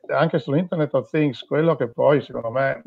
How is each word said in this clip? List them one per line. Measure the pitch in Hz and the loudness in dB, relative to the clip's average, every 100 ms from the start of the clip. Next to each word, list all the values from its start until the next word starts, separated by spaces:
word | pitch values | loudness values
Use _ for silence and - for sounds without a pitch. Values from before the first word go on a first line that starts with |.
| - | -4
anche | 139 160 160 | 0 0 0
sull'Internet | - 143 180 175 147 | 0 -2 0 -2 0
of | 139 117 | -2 -2
Things, | 160 151 120 | 0 0 -2
quello | - 143 165 156 | -4 0 2 2
che | 120 | -2
poi, | - 127 147 | 0 2 2
secondo | - 123 117 | 0 -6 -6
me, | 123 135 131 | -2 -2 -4